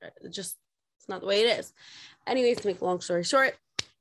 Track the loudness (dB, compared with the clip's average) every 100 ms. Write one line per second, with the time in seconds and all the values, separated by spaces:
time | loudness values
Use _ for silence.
0 | -20 -18 -14 -12 -12 -14 _ _ _ _
1 | -10 -6 0 2 4 2 -4 -16 -20 -20
2 | -20 -12 -2 2 2 2 -2 -2 -2 -2
3 | -2 -2 2 2 2 0 _ -10 -10 _